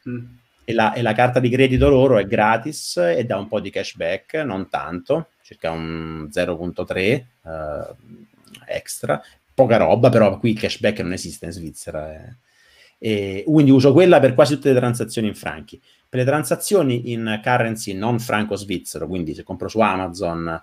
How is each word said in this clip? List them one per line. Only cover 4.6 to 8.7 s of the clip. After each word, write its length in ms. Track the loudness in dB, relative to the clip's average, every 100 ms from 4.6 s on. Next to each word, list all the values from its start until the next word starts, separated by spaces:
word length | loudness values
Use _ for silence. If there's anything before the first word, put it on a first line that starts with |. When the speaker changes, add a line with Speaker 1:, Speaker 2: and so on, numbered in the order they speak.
| -6
Speaker 2:
tanto, 600 | -8 -8 -10 -4 -4 -4 _
circa 300 | _ -10 -8
un 560 | -6 -6 -8 -8 -10 -8
zero 240 | -4 -4 -4
punto 280 | -6 -8
tre, 200 | -6 -2 0 -2 -4 _
eh, 500 | -14 -10 -8 -10 -12 -16 _ -20 -20 _ _ -20
extra. 560 | -10